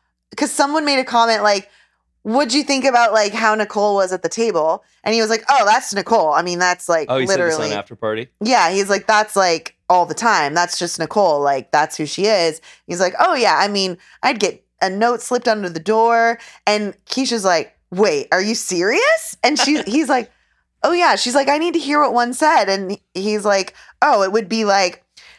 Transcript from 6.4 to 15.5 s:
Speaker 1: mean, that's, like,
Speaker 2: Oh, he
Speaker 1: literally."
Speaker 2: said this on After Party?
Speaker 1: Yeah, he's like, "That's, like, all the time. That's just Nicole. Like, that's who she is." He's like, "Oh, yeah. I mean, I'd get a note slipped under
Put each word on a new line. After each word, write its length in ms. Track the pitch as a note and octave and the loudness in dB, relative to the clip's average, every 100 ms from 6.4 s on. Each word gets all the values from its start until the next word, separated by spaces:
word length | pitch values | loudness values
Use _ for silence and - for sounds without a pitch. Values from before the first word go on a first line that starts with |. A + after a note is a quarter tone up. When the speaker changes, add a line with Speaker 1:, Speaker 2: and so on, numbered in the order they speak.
Speaker 1:
mean, 160 | F3 F3 | 0 0
that's, 280 | F3+ F3 - | 0 0 -2
like, 200 | E3 D3 | -2 0
Speaker 2:
Oh, 80 | C3 | -2
he 80 | C3 | 0
Speaker 1:
literally." 260 | F#3 F3 | 0 0
Speaker 2:
said 100 | D#3 | -2
this 80 | D3 | -4
on 60 | G#2 | -6
After 180 | - A2+ | -8 -8
Party? 320 | A2 A2 C3 _ | -6 -6 -8 _
Speaker 1:
Yeah, 300 | G#3+ A#3+ E3+ | 0 2 2
he's 180 | F#3+ G3 | 0 0
like, 180 | G3 - | -2 2
"That's, 300 | G#3+ G#3+ G3 | 0 2 0
like, 400 | F#3 E3 - - - | 0 0 -6 -16 0
all 160 | F3+ D#3+ | 2 2
the 80 | |
time. 400 | D#3 - F#3+ C#3+ | -2 0 2 0
That's 240 | D#3+ F3 - | 0 -2 -4
just 200 | E3+ - | -8 -6
Nicole. 420 | D#3+ G#3 F#3+ D3 | -4 0 0 2
Like, 300 | C#3+ C3+ - | 0 -2 -2
that's 280 | D3+ D#3 - | 0 0 -4
who 80 | D3+ | -8
she 180 | - G3+ | -4 0
is." 360 | G#3 E3 D#3 - - - | 0 0 -4 -12 -20 -12
He's 140 | F3 | -2
like, 140 | F#3 - | -2 2
"Oh, 160 | F#4 | 2
yeah. 220 | D4+ G#3+ D#3 | 2 2 2
I 100 | G3+ | 0
mean, 300 | G3+ F#3+ F3 - - | 0 -4 -6 -14 -6
I'd 160 | B3 A#3 | -4 0
get 240 | F#3 - _ _ | -2 -4 _ _
a 80 | F#3+ | -4
note 320 | F#3+ A#3 A#3+ | 0 0 -2
slipped 280 | - B3 | -4 -2
under 200 | A#3+ | 0